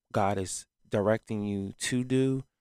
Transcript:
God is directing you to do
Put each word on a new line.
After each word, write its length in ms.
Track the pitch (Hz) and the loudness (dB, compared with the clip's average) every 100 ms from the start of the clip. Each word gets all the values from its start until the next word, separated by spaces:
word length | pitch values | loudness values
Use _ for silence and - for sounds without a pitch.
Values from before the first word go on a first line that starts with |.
| _ | _
God 280 | 117 101 98 | 0 2 0
is 280 | 92 - - _ _ | -4 -8 -12 _ _
directing 540 | 110 101 110 - 110 | 2 4 2 0 -4
you 280 | 104 101 98 - | -2 -2 -4 -6
to 240 | - 127 | -4 -2
do 400 | 127 131 135 135 - _ | 0 2 2 -2 -6 _